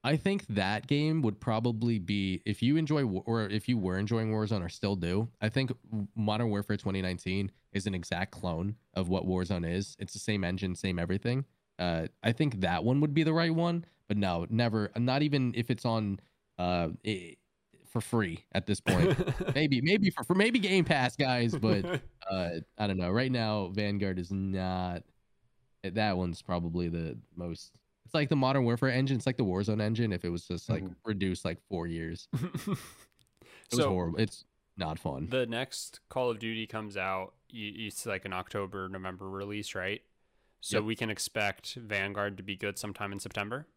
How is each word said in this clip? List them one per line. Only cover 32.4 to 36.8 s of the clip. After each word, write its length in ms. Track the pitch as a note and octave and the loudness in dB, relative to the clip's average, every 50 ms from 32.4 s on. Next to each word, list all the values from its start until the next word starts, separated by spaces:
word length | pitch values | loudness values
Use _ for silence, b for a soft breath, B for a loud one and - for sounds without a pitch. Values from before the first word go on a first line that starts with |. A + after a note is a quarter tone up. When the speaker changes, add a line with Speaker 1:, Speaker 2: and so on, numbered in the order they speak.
| A#2 - - - - G#3 G3 - - - - - - _ _ _ _ _ _ _ B B B B B B | -4 -4 -6 -6 -4 -4 -4 -4 -6 -18 -20 -20 -20 _ _ _ _ _ _ _ B B B B B B
Speaker 1:
It 60 | - | 0
was 20 | B2 D3 | 2 2
Speaker 2:
So, 40 | C#3 | 2
Speaker 1:
horrible. 280 | F#2+ F2+ F2 E2+ E2 G2+ | 2 0 0 -2 0 0
It's 240 | A2 G#2 - - - _ _ _ _ _ _ | 0 0 -2 -14 -20 _ _ _ _ _ _
not 220 | F#2+ F2+ D#2 D#2+ D#2+ | -6 -6 -6 -6 -4
fun. 300 | - E2 C#2 C2+ D#2+ F2 | -6 -6 -4 -4 -6 -2
Speaker 2:
the 160 | A#2+ C3 B2+ | -2 -2 -2
next 540 | A#2 A#2 A#2 C3 - - - - - - - _ _ | -2 -2 -6 -6 -6 -8 -12 -12 -12 -16 -20 _ _
Call 220 | - C3+ B2+ B2 | -4 -2 -2 -2
of 80 | A2+ G#2+ | -2 -2
Duty 280 | A2+ A2+ A2+ A2 A2+ | -4 -6 -4 -4 -6
comes 300 | - - A2 | -6 -6 -8